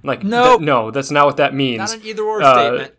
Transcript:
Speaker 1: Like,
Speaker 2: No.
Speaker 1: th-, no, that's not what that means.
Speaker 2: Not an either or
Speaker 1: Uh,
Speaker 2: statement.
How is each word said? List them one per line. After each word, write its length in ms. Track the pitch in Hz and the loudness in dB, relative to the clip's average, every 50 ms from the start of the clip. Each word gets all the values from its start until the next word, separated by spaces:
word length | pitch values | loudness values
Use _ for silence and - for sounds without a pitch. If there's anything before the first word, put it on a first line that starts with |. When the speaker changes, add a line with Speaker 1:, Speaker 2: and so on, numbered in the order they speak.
| - | -6
Speaker 1:
Like, 200 | 139 131 - - | -6 -8 -6 -6
Speaker 2:
No. 340 | 196 233 240 247 254 254 | -4 0 2 4 4 4
Speaker 1:
th-, 40 | 214 | 4
no, 300 | 160 147 139 120 110 110 | 2 0 0 0 0 -2
that's 180 | 110 139 139 - | -4 -6 -6 -2
not 160 | 147 143 147 | 0 2 2
what 120 | 147 139 | 2 2
that 180 | 147 147 135 135 | 0 -2 -2 0
means. 240 | 135 139 131 120 110 | -2 -2 -2 -2 -4
Speaker 2:
Not 160 | - 214 220 | -6 -8 -8
an 60 | 220 214 | -10 -12
either 160 | 220 220 196 | -12 -8 -6
or 180 | 214 214 220 214 | -6 -4 -2 2
Speaker 1:
Uh, 140 | 156 139 131 | 4 4 6
Speaker 2:
statement. 380 | 120 117 117 123 127 135 139 _ | 6 4 2 -2 -4 -6 -10 _